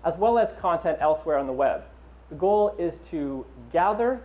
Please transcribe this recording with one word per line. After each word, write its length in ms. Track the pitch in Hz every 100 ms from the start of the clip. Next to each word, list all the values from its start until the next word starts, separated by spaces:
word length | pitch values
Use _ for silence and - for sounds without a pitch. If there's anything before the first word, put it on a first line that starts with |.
as 120 | 170 160
well 200 | 220 233
as 120 | 214 -
content 380 | 185 147 170 151
elsewhere 380 | 151 156 165 143
on 80 | 135
the 60 |
web. 300 | 131 139 85 - - - - -
The 60 | 151
goal 380 | 190 208 208 208
is 160 | 170 160 -
to 340 | 160 143 135 123 - 120
gather 480 | 165 185 208 240 254